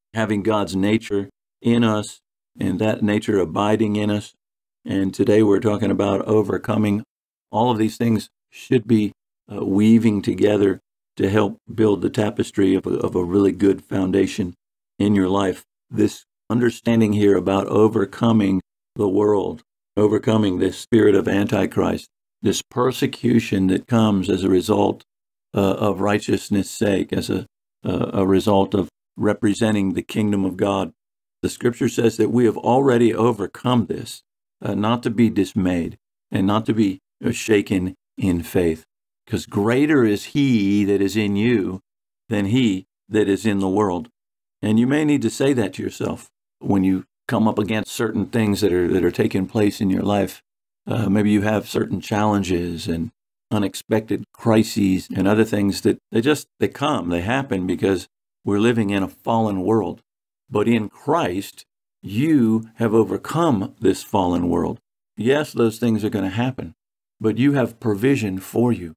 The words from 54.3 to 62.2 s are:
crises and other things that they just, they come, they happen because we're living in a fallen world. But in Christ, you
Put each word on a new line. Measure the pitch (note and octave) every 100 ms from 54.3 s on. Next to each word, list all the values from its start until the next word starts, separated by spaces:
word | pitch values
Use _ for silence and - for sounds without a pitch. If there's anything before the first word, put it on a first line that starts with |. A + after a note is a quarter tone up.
crises | _ A#2 A2 A2 - G2 F#2 -
and | - F#2+
other | G#2+
things | A2 G#2 G2+ F2+
that | G#2 G2+ _
they | A2+
just, | B2 C#3+ - _
they | G2+
come, | - C#3+ B2+ F2
they | F2
happen | F#2 C3 C3+ G2 F2+
because | F2+ G2 F#2 - _ _ _ -
we're | G2+
living | A2+ A#2 G2+
in | G2+
a | F#2
fallen | - - A2+ A2 G2
world. | F2+ A2+ F2 D#2+ _ _ _ _ _
But | G#2+ G#2
in | A#2 G#2
Christ, | - - E3 A#2 F2+ - - - _ _ _
you | - G2+